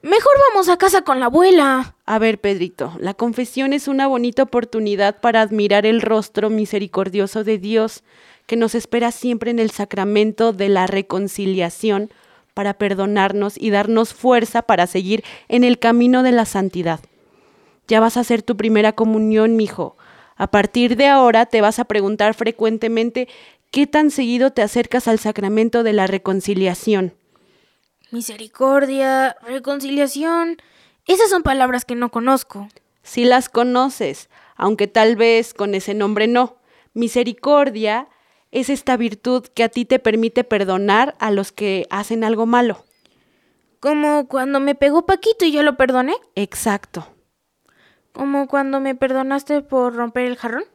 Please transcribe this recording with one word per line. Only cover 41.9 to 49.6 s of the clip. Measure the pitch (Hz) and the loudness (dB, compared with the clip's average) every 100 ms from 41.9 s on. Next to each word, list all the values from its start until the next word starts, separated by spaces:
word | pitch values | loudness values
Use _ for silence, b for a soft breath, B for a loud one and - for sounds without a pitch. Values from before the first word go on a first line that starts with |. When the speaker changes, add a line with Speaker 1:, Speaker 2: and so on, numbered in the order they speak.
Speaker 2:
hacen | 196 208 226 | -8 -6 -4
algo | 220 220 226 | -2 -2 0
malo. | 240 240 - _ _ _ _ _ _ _ _ _ _ | 2 0 -4 _ _ _ _ _ _ _ _ _ _
Speaker 1:
¿Como | 277 302 294 294 262 | -2 0 0 0 -2
cuando | 269 262 277 | -4 -2 -2
me | 277 | -2
pegó | 277 277 311 339 | 0 2 2 0
Paquito | 381 427 453 349 | 0 0 0 0
y | |
yo | 294 | 2
lo | 294 269 | 0 2
perdoné? | 262 254 254 427 _ - | 0 0 -2 -4 _ -8
Speaker 2:
Exacto. | 202 - 226 202 - 175 156 _ _ _ _ _ _ _ _ _ _ | -8 -4 -4 -4 -6 -16 -16 _ _ _ _ _ _ _ _ _ _
Speaker 1:
¿Como | - 277 277 269 | -10 -4 -2 -2
cuando | 277 269 277 | -2 -2 -2
me | 269 | -4
perdonaste | 262 262 262 269 277 277 294 | -4 -2 -2 -2 -4 -2 -4